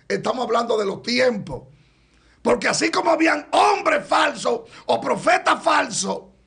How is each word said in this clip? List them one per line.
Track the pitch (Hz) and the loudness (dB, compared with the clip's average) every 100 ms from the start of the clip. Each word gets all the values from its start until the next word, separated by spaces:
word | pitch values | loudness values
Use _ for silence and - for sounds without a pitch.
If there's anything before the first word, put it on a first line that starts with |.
| - | -6
Estamos | 165 - 254 | -4 -2 -2
hablando | 226 233 226 220 | -2 0 0 0
de | |
los | 196 175 | -2 -4
tiempos. | - 247 254 208 147 123 - - _ _ _ _ _ _ | -4 0 2 0 -6 -12 -14 -20 _ _ _ _ _ _
Porque | 233 233 269 | 0 0 0
así | - 320 | 0 0
como | 339 339 | 0 2
habían | 311 320 294 - | 2 2 0 0
hombres | 294 415 392 330 294 - | 2 4 2 0 -2 0
falsos | 294 302 233 254 240 - - - | 0 0 -2 -2 -4 -6 -8 -2
o | 226 | -2
profetas | 269 220 302 370 320 311 | -2 -2 2 2 2 0
falsos | 330 302 269 196 196 180 - _ | 2 0 0 -4 -6 -6 -10 _